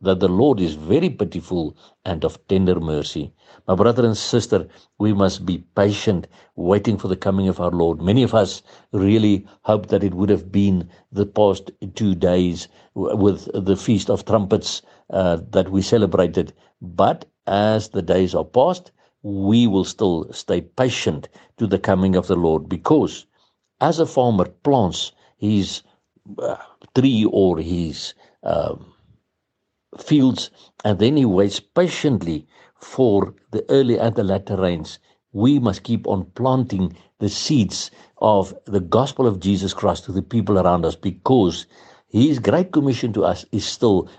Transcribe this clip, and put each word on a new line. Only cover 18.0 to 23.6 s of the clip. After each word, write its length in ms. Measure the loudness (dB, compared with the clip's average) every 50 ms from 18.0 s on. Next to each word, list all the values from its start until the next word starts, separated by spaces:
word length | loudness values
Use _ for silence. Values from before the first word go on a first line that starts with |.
days 320 | -2 0 2 2 2 0 0
are 100 | -4 -4
past, 480 | 0 2 2 2 2 0 -4 -10 -20 _ _ _ _ _ _
we 460 | -12 -8 -6 -4 0 2 4 4 4 4
will 180 | 2 0 0
still 400 | -2 -4 -2 0 0 0 -2 -4 -8 -12
stay 280 | -12 -6 -4 -4 -4
patient 680 | -4 -6 -4 -2 -2 -2 -2 -4 -4 -4 -4 -6 -8 -16 _ -20 _ _ _ -6
to 100 | -4 -2
the 100 | -2 -2
coming 380 | 0 2 2 2 2 2 2
of 100 | 0 0
the 100 | 0 -2
Lord, 320 | 0 2 2 0 0 -2 -6
because 600 | -8 -6 0 2 2 2 2 0 -4 -10 -20 _ _ _ _ _ _ _